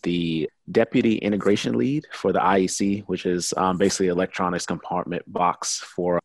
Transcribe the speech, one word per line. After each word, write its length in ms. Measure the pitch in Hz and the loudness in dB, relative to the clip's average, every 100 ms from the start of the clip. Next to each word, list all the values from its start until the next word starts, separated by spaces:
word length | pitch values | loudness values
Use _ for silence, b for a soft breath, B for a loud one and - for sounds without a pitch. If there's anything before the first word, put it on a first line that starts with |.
the 440 | 87 87 82 80 76 - - | -2 0 0 -2 -4 -8 -2
deputy 440 | 98 113 127 113 107 | 0 2 2 2 2
integration 600 | 104 104 95 104 123 117 | 0 0 2 2 2 0
lead 300 | 123 147 - | 0 -2 -6
for 200 | - 101 | -4 0
the 120 | 90 | 2
I 160 | 92 98 | 4 4
E 80 | 92 | 2
C, 320 | - 101 98 101 | 0 0 0 -4
which 180 | 90 92 | -4 -2
is, 260 | 90 85 - | -2 -2 0
um, 220 | 92 90 | 0 2
basically 300 | 101 - 92 | 2 2 0
electronics 580 | 87 92 - 92 87 - | 0 -2 -2 -2 -2 -4
compartment 560 | 87 - 90 - 87 - | -6 -4 -6 -4 -6 -6
box 480 | 92 87 - - - | 0 2 2 -4 -6
for 400 | - - 87 87 | -8 -4 0 0